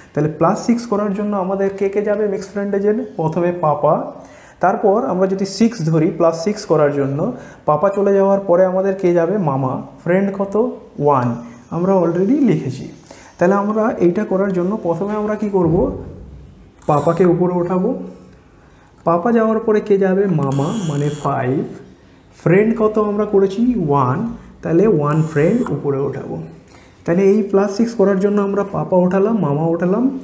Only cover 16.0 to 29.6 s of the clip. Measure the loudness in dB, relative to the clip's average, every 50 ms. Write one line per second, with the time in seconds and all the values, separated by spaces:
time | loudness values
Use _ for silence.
16 | -12 -14 -16 -16 -18 -20 -20 -20 -20 -20 -20 -20 -20 -20 _ -8 -2 0 0 2
17 | 2 0 2 2 2 2 4 2 0 0 0 -2 -2 -2 -2 0 0 -2 -2 -4
18 | -8 -12 -16 -18 -20 -20 -20 -20 -20 -20 -20 -20 -20 -20 -20 -20 -20 -20 -20 -6
19 | -2 0 0 0 0 2 2 2 2 2 0 0 0 0 0 0 2 2 2 2
20 | 2 2 2 2 2 0 0 0 0 0 0 -2 -2 -2 -2 -4 -4 -4 -2 -2
21 | -2 -2 -4 -4 -4 -4 -2 -2 -2 -2 -2 -2 -2 -4 -10 -14 -18 -20 -20 -20
22 | -20 -20 -20 -20 _ -20 -20 -4 0 4 4 4 4 2 2 2 0 2 2 0
23 | 0 0 0 -2 -2 2 2 2 2 2 2 0 0 0 2 0 0 0 2 2
24 | 2 2 0 -2 -2 -4 -6 -10 -16 -20 -20 -10 -6 0 2 4 4 4 4 2
25 | 2 0 2 0 0 0 2 2 2 2 2 0 0 -2 -4 -4 -4 -4 -2 -2
26 | -4 -4 -6 -8 -8 -10 -10 -10 -10 -14 -16 -20 -20 -20 -20 -20 -20 -20 -20 -10
27 | -4 -2 0 2 4 4 4 4 2 2 2 0 0 0 0 -2 -2 -2 0 2
28 | 2 2 2 2 0 0 0 0 0 0 -2 -2 -4 -4 -4 -6 -2 2 2 2
29 | 4 4 2 2 2 2 2 0 0 0 0 0